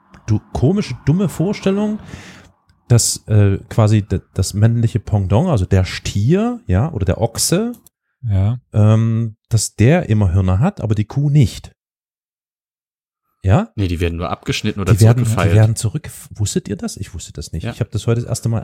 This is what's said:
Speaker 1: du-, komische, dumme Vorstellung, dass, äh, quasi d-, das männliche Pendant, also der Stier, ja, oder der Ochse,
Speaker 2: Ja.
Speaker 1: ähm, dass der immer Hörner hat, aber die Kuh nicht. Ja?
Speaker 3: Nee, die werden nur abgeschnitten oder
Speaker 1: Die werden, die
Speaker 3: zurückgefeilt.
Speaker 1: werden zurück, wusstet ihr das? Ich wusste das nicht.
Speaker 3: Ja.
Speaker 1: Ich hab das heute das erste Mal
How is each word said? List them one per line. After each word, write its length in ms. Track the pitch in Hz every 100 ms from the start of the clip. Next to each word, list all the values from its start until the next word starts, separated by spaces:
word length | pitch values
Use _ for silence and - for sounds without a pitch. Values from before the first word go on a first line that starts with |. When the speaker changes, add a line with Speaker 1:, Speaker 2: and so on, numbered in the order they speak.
| _ - -
Speaker 1:
du-, 140 | 107 -
komische, 400 | - 143 208 - 120
dumme 240 | - 180 190
Vorstellung, 680 | - 175 202 196 202 214 214 - - - - - _ _ _ -
dass, 300 | 117 - - -
äh, 300 | 104 101 95 -
quasi 320 | - 107 107
d-, 220 | 101 92 -
das 220 | - 98
männliche 440 | 101 113 117 117 104
Pendant, 500 | - 107 92 101 185
also 160 | 117 92
der 180 | 95
Stier, 760 | 90 - - 101 110 185 233 240 -
ja, 240 | 92 156
oder 140 | 110
der 160 | 87 -
Ochse, 520 | 110 - - 170 233 240 _ _ _ _
Speaker 2:
Ja. 360 | 120 98 98 127 -
Speaker 1:
ähm, 640 | 107 107 110 113 113 113 107 _
dass 240 | 113 - -
der 320 | 113 175 -
immer 240 | 107 98
Hörner 260 | 95 92 92
hat, 220 | 170 -
aber 140 | 107 107
die 80 |
Kuh 260 | 104 143 147
nicht. 420 | 147 110 - - _ _ _ _ _ _ _ _ _ _ _ _ _ _ _ _ _
Ja? 280 | 95 131 226 -
Speaker 3:
Nee, 100 | 92
die 120 | 85
werden 160 | 85 85
nur 120 | 85
abgeschnitten 500 | - - - 107 101
oder 140 | 87
Speaker 1:
Die 60 | 95
werden, 180 | 113 117
die 60 |
Speaker 3:
zurückgefeilt. 300 | 120 110 98
Speaker 1:
werden 220 | 104 110 110
zurück, 340 | 107 151 - - -
wusstet 380 | - 101 185 -
ihr 80 | 101
das? 200 | 233 -
Ich 180 | 92
wusste 180 | 82 -
das 200 | - -
nicht. 100 | 82
Speaker 3:
Ja. 80 | 110
Speaker 1:
Ich 80 | -
hab 100 | -
das 160 | 104 -
heute 140 | 117
das 60 | -
erste 200 | 113 113
Mal 100 | 113